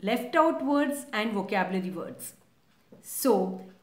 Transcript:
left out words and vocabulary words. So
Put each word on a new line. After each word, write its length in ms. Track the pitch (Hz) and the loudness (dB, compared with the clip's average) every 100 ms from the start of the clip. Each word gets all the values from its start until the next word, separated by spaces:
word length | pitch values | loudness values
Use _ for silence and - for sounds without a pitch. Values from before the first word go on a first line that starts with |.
left 340 | 196 240 - 320 | -2 0 2 4
out 300 | 320 - 269 | 4 4 2
words 400 | 285 277 285 - | 2 2 -2 -6
and 200 | 220 220 | -4 -2
vocabulary 580 | 196 190 196 180 190 185 | -2 0 0 0 -2 -4
words. 420 | 170 - - - - _ _ _ _ _ - | -8 -12 -12 -16 -18 _ _ _ _ _ -20
So 580 | - - 262 196 190 - - - | -12 -2 2 4 2 -6 -12 -16